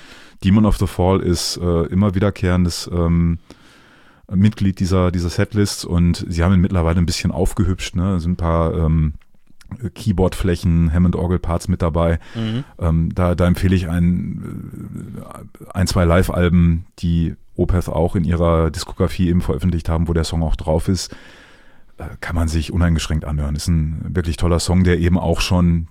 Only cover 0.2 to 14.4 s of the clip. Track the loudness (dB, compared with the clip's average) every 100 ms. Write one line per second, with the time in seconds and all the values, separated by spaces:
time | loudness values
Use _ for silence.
0.2 | -20 -4 2 4 4 2 0 0 0 2
1.2 | 0 -2 -2 -4 0 0 0 0 0 2
2.2 | -2 0 0 2 0 -2 -6 -2 2 2
3.2 | 2 -2 -8 -20 -20 -20 _ -20 -20 _
4.2 | -4 2 2 2 -2 0 0 2 2 0
5.2 | -2 -2 -2 0 -2 -2 -2 2 2 2
6.2 | -2 0 2 4 2 2 2 2 0 0
7.2 | -2 -2 -2 0 0 -2 -4 -4 -2 -2
8.2 | -2 -2 0 0 0 0 0 2 0 -2
9.2 | -14 -20 -20 -20 -18 -12 -10 -4 -2 0
10.2 | 0 0 -2 0 2 2 2 2 2 2
11.2 | -2 -2 -2 -4 -2 -2 0 0 0 -2
12.2 | -4 -8 -6 -6 -8 -6 -2 0 0 0
13.2 | 0 2 2 2 2 0 0 0 2 0
14.2 | -4 -8